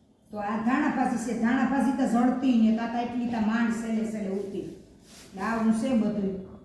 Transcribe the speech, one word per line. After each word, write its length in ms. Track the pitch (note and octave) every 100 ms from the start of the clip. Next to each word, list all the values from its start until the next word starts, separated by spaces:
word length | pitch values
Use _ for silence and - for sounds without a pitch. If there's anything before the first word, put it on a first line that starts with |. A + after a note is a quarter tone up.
| _ _ -
તો 80 | G#3
આ 180 | G#3 A3
ધાણા 400 | A3+ C#4+ D#4 C4
ભાજી 200 | B3 A#3
છે, 240 | B3+ A3
ધાણા 240 | A3+ C4+
ભાજી 280 | C4 C4+ C4
તો 140 | C4+ G#3+
જળતી 640 | A#3 B3+ - C4+ A3+ A3
ને, 60 | A3+
તો 60 |
આ 40 | A#3
તો 120 | A#3+
એટલી 280 | A#3 B3 A3+
તો 140 | A3+
માંડ 300 | G#3 A#3 A3+
સેલે 400 | - A3+ A3 A3
સેલે 180 | G#3+ G3
ઉતી. 300 | G3 F#3+ F#3
એટલે 840 | - - - - - - - F#3+
આવું 300 | G#3+ A3+ A3
છે 160 | A3 C4+
બધું. 580 | A3+ G#3 G3+ F#3+ F#3+ - -